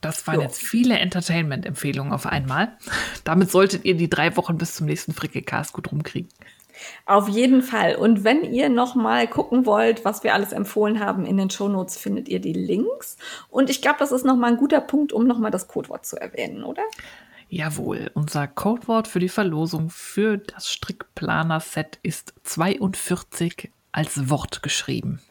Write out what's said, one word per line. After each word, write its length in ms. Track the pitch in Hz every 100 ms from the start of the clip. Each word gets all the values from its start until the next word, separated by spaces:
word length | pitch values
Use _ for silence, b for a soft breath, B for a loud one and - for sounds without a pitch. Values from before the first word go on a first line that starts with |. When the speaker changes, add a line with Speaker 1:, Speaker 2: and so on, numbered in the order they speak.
Speaker 1:
Das 240 | 156 156 -
waren 120 | 156
Speaker 2:
Jo. 40 |
Speaker 1:
jetzt 180 | 139 -
viele 380 | - 226 247 233
Entertainment-Empfehlungen 1120 | 185 185 170 170 156 135 - 135 143 135 139
auf 140 | 143 -
einmal. 500 | 156 131 135 220 - B B B B
Damit 280 | - 165 185
solltet 340 | 180 190 190 -
ihr 100 | 175
die 140 | 170
drei 260 | - 160 170
Wochen 220 | - 165
bis 160 | 165 -
zum 120 | 151
nächsten 260 | 151 -
Fricke-Cast 600 | 156 - - - - 151
gut 180 | - -
rumkriegen. 380 | 147 151 - - _ B B B B B B -
Speaker 2:
Auf 220 | 202 202
jeden 340 | 202 254 262
Fall. 340 | 254 233 180 -
Und 280 | 214 220
wenn 200 | 202 277
ihr 260 | 359 240 294
noch 260 | 240 247 247
mal 320 | 220 233 233
gucken 400 | - - 247 247
wollt, 360 | 208 226 226
was 200 | 196 208
wir 100 | 226
alles 180 | 196 202
empfohlen 500 | - 202 - 208 220
haben, 240 | 202 190 185
in 120 | 196
den 140 | 190
Shownotes 460 | 190 202 196 185 -
findet 320 | - 196 -
ihr 100 | 185
die 140 | 190
Links. 640 | 165 185 190 349 554 - - B B B
Und 200 | - 269
ich 120 | 269
glaub, 180 | - 294
das 120 | 277
ist 140 | 254 262
noch 120 | 262
mal 100 | 240
ein 100 | 240
guter 240 | 269 302
Punkt, 320 | 269 277 294
um 140 | - 240
noch 100 | 240
mal 140 | 214
das 160 | 185 -
Codewort 380 | - - - -
zu 140 | -
erwähnen, 440 | - - - -
oder? 180 | - 302 440 B B B B B B
Speaker 1:
Jawohl, 600 | - 156 147 - 110 107
unser 320 | - 151 151 147
Codewort 640 | - 202 233 - 226 220
für 120 | -
die 80 | 180
Verlosung 640 | - 196 156 165 165 160
für 480 | - - - 214 208
das 340 | 208 - -
Strickplaner-Set 1300 | - - 185 - - - 160 160 160 160 - 156 -
ist 320 | - 156 - -
zweiundvierzig 1300 | - - 170 233 190 190 - 180 - - 170 - - _ _
als 380 | - 151 - 131
Wort 320 | 135 - -
geschrieben. 580 | - - - - - - _